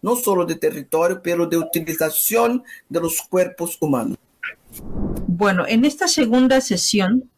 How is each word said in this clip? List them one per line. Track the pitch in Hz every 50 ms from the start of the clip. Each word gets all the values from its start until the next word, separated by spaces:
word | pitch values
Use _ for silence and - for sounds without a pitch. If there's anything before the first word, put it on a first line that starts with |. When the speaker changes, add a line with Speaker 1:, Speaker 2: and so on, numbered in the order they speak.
Speaker 1:
no | - 202 240
solo | 240 - 220 196 180 175
de | 160 165
territorio, | - - 156 151 151 135 - - 160 170 175 185 185
pero | - 170 175 170 170
de | 170 170 165
utilización | 160 - - 170 160 165 160 156 160 160 156 - - - 214 226 233 233 247 254 - - - - - -
de | - 170
los | 170 165 165 -
cuerpos | - - - 185 180 131 - - 165 - - -
humanos. | 160 151 139 123 110 - - - _ _ _ _ - - - - _ - - - - - - - - - - - - -
Speaker 2:
Bueno, | 175 170 208 202 185 180 175 -
en | 226 226 254
esta | 294 294 - 370 349
segunda | - 320 262 220 233 254 254 254 269 262
sesión, | 262 - 196 175 - - - 208 190 185 226 254 254 - _